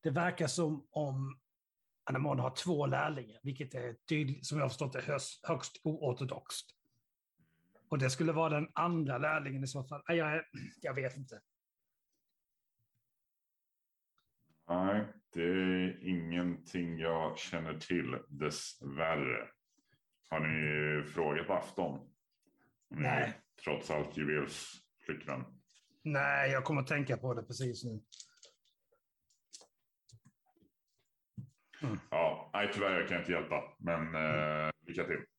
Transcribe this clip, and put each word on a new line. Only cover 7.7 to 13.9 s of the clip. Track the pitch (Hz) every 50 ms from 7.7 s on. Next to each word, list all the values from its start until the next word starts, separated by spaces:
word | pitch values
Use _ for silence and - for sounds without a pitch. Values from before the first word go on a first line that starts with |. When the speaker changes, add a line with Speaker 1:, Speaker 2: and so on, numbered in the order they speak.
| _ - _ _
Speaker 1:
Och | 156
det | 139 131 127
skulle | 131 - 165 156
vara | 160 156 165 160
den | 151 147 151 160 -
andra | 156 160 175 175 165 156 135 131
lärlingen | 123 147 151 156 156 143 139 135 135 135
i |
så | 131 - 143 131
fall. | 131 147 143 -
Nej, | - 170
jag | 170 160 151 151
är, | 165 156 - - 139 135 - - -
jag | - 147 131
vet | 135 131 123 -
inte. | 139 135 - - 104 _ _ _ _ _ _ _ _ _ _ _ _ _ _ _ _ _ _ _ _ _ _ _ _ _ _ _ _ _ _ _ _ _ _ _ _ _ _ _ _ _ _ _ _ _ _ _ _ _ _